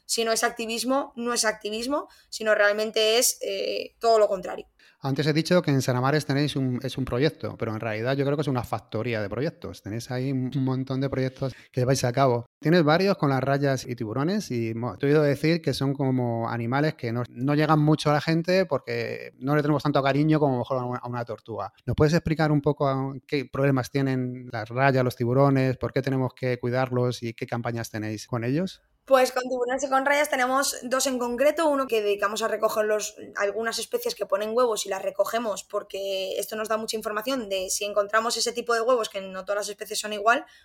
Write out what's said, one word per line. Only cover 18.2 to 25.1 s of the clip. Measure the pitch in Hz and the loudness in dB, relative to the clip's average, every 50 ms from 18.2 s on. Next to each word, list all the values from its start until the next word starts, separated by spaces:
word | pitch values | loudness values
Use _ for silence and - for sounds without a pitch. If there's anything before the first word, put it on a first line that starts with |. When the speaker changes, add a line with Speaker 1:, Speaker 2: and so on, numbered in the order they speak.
Speaker 2:
gente | - - 160 165 165 180 180 190 190 | 2 0 0 0 0 2 2 2 2
porque | - 143 127 - - 120 117 117 117 117 117 120 - - 123 | 2 0 -4 -4 -4 -4 -4 -4 -4 -6 -8 -10 -14 -14 -8
no | 123 135 147 151 | -2 0 0 2
le | |
tenemos | 147 147 151 139 - | 2 2 2 2 2
tanto | 147 139 143 | 2 2 2
cariño | 135 139 135 143 147 156 156 151 | 2 2 2 4 4 4 4 4
como | 151 143 131 | 4 2 2
a | |
lo | 123 | 0
mejor | 120 - 135 127 | -2 -2 -4 -4
a | 123 | -4
una, | 123 123 123 | -4 -6 -6
a | - 123 | -6 -6
una | 123 120 120 | -6 -6 -6
tortuga. | - 110 - - - 113 101 101 98 - _ _ | -8 -10 -12 -12 -12 -10 -8 -8 -10 -12 _ _
¿Nos | - 120 - | -4 2 4
puedes | 151 151 160 | 4 4 4
explicar | 170 - - 160 147 160 156 151 | 2 0 0 0 2 2 4 4
un | 147 | 4
poco | 143 151 143 - 147 139 | 2 2 0 2 2 0
a-, | 135 135 135 135 139 131 - - | 0 0 -2 -4 -6 -10 -8 -4
qué | - 147 127 | -4 -4 -4
problemas | 123 - 131 139 143 139 131 117 - | -4 -2 0 2 4 4 2 0 0
tienen | - 143 139 135 131 127 127 123 123 127 127 123 123 | -2 0 0 0 0 0 -2 -2 -6 -8 -10 -10 -8
las | 113 107 113 | -8 -8 -6
rayas, | 117 123 135 139 127 131 127 | -2 2 4 4 4 4 4
los | 127 | 2